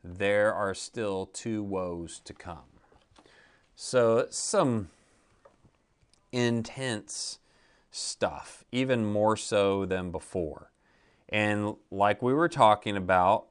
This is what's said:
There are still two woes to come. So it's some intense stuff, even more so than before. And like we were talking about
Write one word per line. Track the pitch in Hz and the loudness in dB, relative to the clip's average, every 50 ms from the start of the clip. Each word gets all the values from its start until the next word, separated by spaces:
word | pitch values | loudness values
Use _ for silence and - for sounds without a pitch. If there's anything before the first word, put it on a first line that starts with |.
There | - 87 90 92 98 101 104 104 104 110 95 | -14 -14 -6 -2 0 2 4 4 2 2 2
are | 92 104 98 92 | 0 -2 -4 -4
still | - - - - 117 110 101 98 95 95 | -6 -10 -12 -8 -4 -4 -2 -2 -4 -6
two | - - - - 117 110 107 | -8 -12 -10 -6 -6 -4 -4
woes | 104 98 95 92 92 87 87 85 85 82 - - _ | -4 -4 -4 -4 -4 -6 -8 -8 -10 -12 -14 -18 _
to | - | -20
come. | - _ - 92 85 82 76 _ _ _ _ _ _ _ _ _ _ - _ - _ _ _ _ _ _ _ _ _ | -20 _ -16 -16 -16 -16 -18 _ _ _ _ _ _ _ _ _ _ -20 _ -20 _ _ _ _ _ _ _ _ _
So | - - - - 127 117 113 113 120 | -14 -10 0 2 4 4 6 4 4
it's | - - - - | 2 0 -6 -8
some | - - - 202 165 131 120 110 95 - _ _ _ _ _ _ _ _ _ _ _ - _ _ _ _ _ _ _ _ _ _ _ _ _ _ _ _ | -6 0 2 2 2 2 2 -2 -4 -8 _ _ _ _ _ _ _ _ _ _ _ -20 _ _ _ _ _ _ _ _ _ _ _ _ _ _ _ _
intense | - 123 120 120 117 117 113 - - 131 131 131 113 104 - - - - - - - _ _ _ _ _ _ _ _ _ _ _ | -2 0 0 2 0 -2 -4 -6 -10 -8 -6 -6 -6 -6 -8 -12 -12 -10 -10 -10 -12 _ _ _ _ _ _ _ _ _ _ _
stuff, | - - - - - _ - 87 69 - - - - - _ _ | -12 -10 -10 -10 -6 _ -4 -6 -4 -10 -16 -18 -20 -20 _ _
even | - 123 131 131 127 120 110 | -4 -2 0 0 0 0 0
more | 104 104 104 107 107 107 | 0 0 2 2 2 2
so | 107 - - 113 104 101 98 98 98 98 | 0 -2 -2 2 2 2 2 2 0 -2
than | 90 92 92 92 90 | -2 -2 -4 -4 -6
before. | 82 82 - - - 95 82 76 71 - - _ _ _ _ _ _ _ _ _ _ _ _ - | -8 -10 -10 -6 -6 -4 -4 -4 -8 -14 -18 _ _ _ _ _ _ _ _ _ _ _ _ -4
And | 107 107 107 104 104 104 104 104 110 - _ _ | -2 0 2 2 0 0 -2 -4 -6 -8 _ _
like | 95 98 101 104 104 - | -2 2 2 2 2 2
we | 120 123 135 | 0 0 2
were | 147 170 170 | 2 2 0
talking | - 139 120 107 107 - - 107 101 | 4 6 6 6 6 4 0 -4 -4
about | 98 92 92 92 90 90 95 107 110 - _ | -2 2 4 4 6 6 4 4 2 0 _